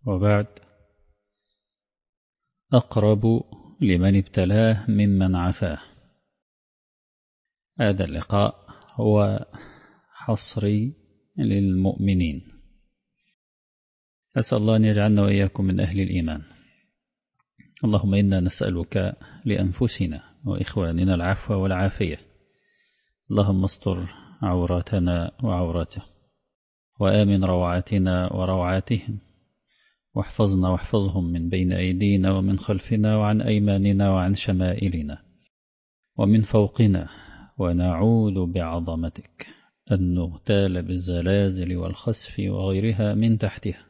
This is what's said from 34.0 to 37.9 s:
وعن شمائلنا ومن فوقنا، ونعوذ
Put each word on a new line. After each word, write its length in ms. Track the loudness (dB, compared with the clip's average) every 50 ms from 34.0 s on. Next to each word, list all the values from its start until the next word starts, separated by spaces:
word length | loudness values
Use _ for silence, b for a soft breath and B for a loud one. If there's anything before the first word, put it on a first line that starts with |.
| 2 2
وعن 240 | 2 2 2 0 0
شمائلنا 880 | -2 -2 -2 0 0 0 0 -2 -2 -2 -2 -2 -2 -6 -6 -10 -12 _ _ _ _ _ _ _ _ _ _ _ _ _ _ _ _ _ _ _ -2
ومن 240 | 2 4 4 4
فوقنا، 680 | 4 2 2 2 2 2 2 2 2 4 4 2 -2 -6 B B B B B B B B B -4
ونعوذ 880 | -2 0 0 0 0 0